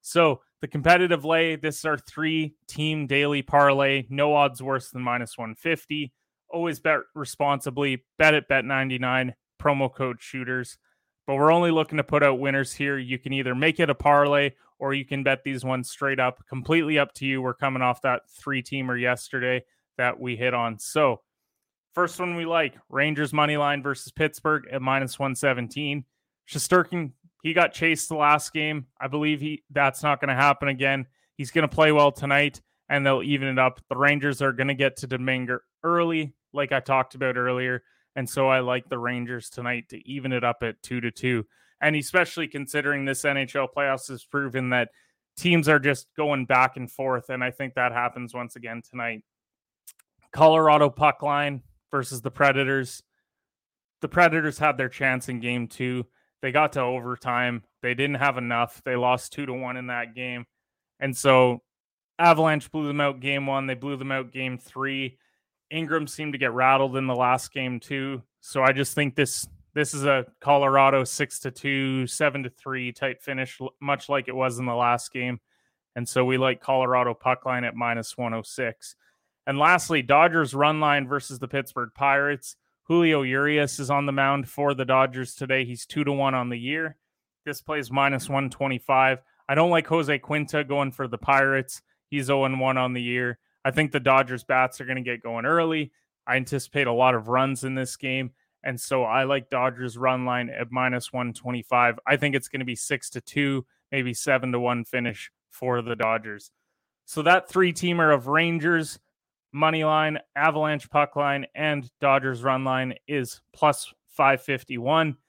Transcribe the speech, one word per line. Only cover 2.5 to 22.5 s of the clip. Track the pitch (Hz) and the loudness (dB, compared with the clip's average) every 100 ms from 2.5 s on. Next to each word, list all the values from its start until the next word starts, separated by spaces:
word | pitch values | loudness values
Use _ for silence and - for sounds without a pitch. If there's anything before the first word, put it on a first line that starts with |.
| _ - | _ -14
team | - 156 156 139 | -4 -2 -2 0
daily | 143 147 143 | 0 2 -2
parlay, | 131 143 143 139 139 139 113 | 2 6 6 6 2 0 -2
no | 139 147 | 0 2
odds | 147 143 123 | 4 2 0
worse | 131 135 127 | -4 -4 -6
than | 127 | -8
minus | 123 123 117 - | -4 -4 -6 -10
one | 113 | -12
fifty. | 110 165 160 - 151 135 _ _ _ _ | -6 -4 -4 -4 -8 -8 _ _ _ _
Always | 170 170 147 | -4 -4 -2
bet | 160 147 - | 0 0 -2
responsibly, | 156 139 - 143 139 143 127 143 127 _ - | -12 -12 -2 -2 0 -4 -2 -2 -2 _ 2
bet | 156 | 4
at | 151 - | 4 2
Bet | 135 | 0
ninety-nine, | 123 135 135 127 127 127 127 - _ _ | 0 -2 -2 -2 0 0 -2 -8 _ _
promo | 151 139 131 | 0 2 -2
code | - 131 117 | -2 -6 -6
shooters. | - 131 123 127 123 - _ _ _ _ - | -12 -10 -4 -4 -6 -14 _ _ _ _ -4
But | 139 | 4
we're | 151 | 6
only | 170 175 | 6 6
looking | 160 156 151 | 2 2 -2
to | |
put | - 147 | 0 4
out | 143 131 | 4 4
winners | 139 135 131 | 0 -2 -4
here. | - 143 139 | -4 -4 -4
You | 127 127 | -6 -8
can | 135 | -4
either | 135 127 | -4 -2
make | 123 160 160 | 2 0 2
it | 160 | 0
a | |
parlay | 139 147 143 143 143 143 _ _ _ | 2 4 6 6 4 2 _ _ _
or | 139 | -4
you | 139 | -4
can | 135 139 | -4 -2
bet | 135 135 | 0 -2
these | 143 131 | -4 -6
ones | 131 127 120 | -4 -4 -6
straight | - 139 135 | -6 -4 0
up. | 127 - - | 0 -2 -12
Completely | 131 127 165 151 151 | -10 0 0 2 2
up | 143 | 0
to | - 135 | -2 -4
you. | 135 | -2
We're | 127 | -4
coming | 123 139 131 | -2 -2 0
off | 127 120 | 0 0
that | 135 123 _ | -2 -2 _
three-teamer | - - 135 - 139 127 123 | -14 -6 -6 -4 -6 -4 -2
yesterday | 123 123 - 135 123 127 - _ _ - | 0 -2 -4 -4 -2 -2 -6 _ _ -2
that | 123 - | -2 -2
we | 127 | -8
hit | 113 127 | -2 -2
on. | 123 117 107 | 0 -4 -6
So | - 156 143 113 _ _ _ _ _ _ _ | -4 2 2 2 _ _ _ _ _ _ _
first | - 170 - | -2 -2 -2
one | 180 | -6
we | 170 | -4
like, | 165 | 0